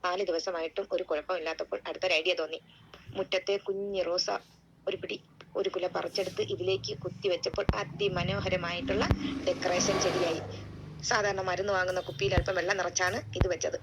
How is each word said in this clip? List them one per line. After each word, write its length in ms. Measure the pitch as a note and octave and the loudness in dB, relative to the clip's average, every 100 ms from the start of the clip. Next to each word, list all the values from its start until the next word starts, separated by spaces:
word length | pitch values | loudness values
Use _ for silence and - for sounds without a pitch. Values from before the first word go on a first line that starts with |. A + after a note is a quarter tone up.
നാല് 200 | F3+ F3+ | 0 0
ദിവസമായിട്ടും 640 | F#3+ E3 F#3+ E3+ D#3+ - G3+ | 2 0 0 -2 -2 -4 -2
ഒരു 120 | F3+ | -2
കുഴപ്പമില്ലാത്തപ്പോൾ 760 | F#3 D#3 - F3+ D#3+ D#3+ - E3+ - | 0 -2 0 -2 -2 -4 -4 -4 -6
അടുത്തൊരു 280 | D#3 F#3 | -2 2
ഐഡിയ 200 | D#3+ D#3+ | 4 4
തോന്നി. 260 | E3+ D#3 D#3+ - - - - - G3 | 2 0 -4 -12 -20 -20 -20 -8 -4
മുറ്റത്തെ 400 | F#3 F#3 - G3+ | 0 0 2 0
കുഞ്ഞി 440 | - G3 G3+ G3 | 0 -2 -2 0
റോസ 260 | E3+ F3+ - G3 - - - - - | 0 0 0 -2 -6 -20 -20 -8 -6
ഒരു 100 | - | -4
പിടി, 200 | - G#4 - - - - | -6 -8 -10 -20 -8 -2
ഒരു 140 | G3 | -2
കുല 160 | F#3 F3+ | 0 -2
പറിച്ചെടുത്ത് 540 | F3+ E3 - F#3 - | -2 -4 -2 -2 -2
ഇതിലേക്ക് 520 | G#3+ F#3+ F#3 F#3+ - G#3 | -2 0 0 0 -2 -6
കുത്തിവെച്ചപ്പോൾ 680 | F3+ - G3 F3 - - G3 | -6 -2 0 0 0 0 0
അതിമനോഹരമായിട്ടുള്ള 1300 | - G3+ E3 G3+ F3+ F3+ G3 G3 F#3 E3+ F3 F3+ - F4+ - C#4+ - | 0 -2 -2 0 2 0 0 0 0 0 -2 0 2 2 2 0 -2
ഡെക്കറേഷൻ 540 | - - F3+ F3+ G3+ F3+ | -2 0 0 2 2 4
ചെടിയായി. 420 | F3+ F3+ F3 E3 - - - - - - | 2 2 2 0 -4 -10 -12 -12 -12 -8
സാധാരണ 380 | - A#3 G3+ G3 | 0 2 2 0
മരുന്ന് 300 | F#3 F3+ G3+ | 0 0 2
വാങ്ങുന്ന 280 | F#3+ F#3 F#3 | 2 2 0
കുപ്പിയിൽ 320 | F3+ - G3 F#3 | -4 -2 4 4
അല്പം 200 | F#3+ F#3 | 4 0
വെള്ളം 220 | F3 G3 | 2 0
നിറച്ചാണ് 400 | F3 F3 F#3 A3+ - F#3 | 0 2 2 0 -4 2
ഇത് 120 | F3+ | 2
വെച്ചത്. 300 | E3 - - | 2 0 -4